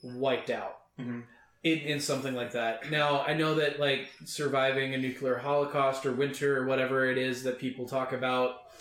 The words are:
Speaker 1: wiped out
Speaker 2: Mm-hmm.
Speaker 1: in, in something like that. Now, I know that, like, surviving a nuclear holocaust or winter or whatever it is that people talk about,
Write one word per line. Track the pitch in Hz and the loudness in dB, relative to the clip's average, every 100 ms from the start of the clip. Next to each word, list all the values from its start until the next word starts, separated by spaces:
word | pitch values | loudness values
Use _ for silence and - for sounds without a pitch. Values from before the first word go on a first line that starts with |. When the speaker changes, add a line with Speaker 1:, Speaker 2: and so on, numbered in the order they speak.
Speaker 1:
wiped | 123 123 135 123 - | -12 -2 0 0 -2
out | 107 98 - _ - | -4 -4 -10 _ -12
Speaker 2:
Mm-hmm. | 120 120 120 - - _ | -8 -8 -10 -20 -20 _
Speaker 1:
in, | 165 156 | 0 0
in | 143 143 | 0 -4
something | - 131 135 127 | -2 -2 -2 -4
like | 117 | -4
that. | 120 113 113 - | -2 -2 -2 -2
Now, | 151 147 139 | 0 2 2
I | 139 | 2
know | 156 156 156 | 2 2 4
that, | 147 143 | 2 2
like, | 143 135 135 - - | 0 0 -2 -14 -12
surviving | - 143 135 135 135 135 | -4 0 2 2 2 0
a | 131 | -2
nuclear | 131 127 131 120 | -2 -2 0 0
holocaust | 139 143 143 147 135 131 139 | 2 2 2 2 2 2 0
or | |
winter | 123 139 135 143 135 | 0 0 0 2 2
or | 131 | 2
whatever | 131 131 131 131 | 2 2 2 2
it | 127 | 2
is | 131 127 | 0 0
that | 131 127 | -2 -2
people | 131 127 123 | -4 -4 -4
talk | 135 127 | -2 -2
about, | 127 127 127 127 - - - | -2 0 2 2 -2 -14 -20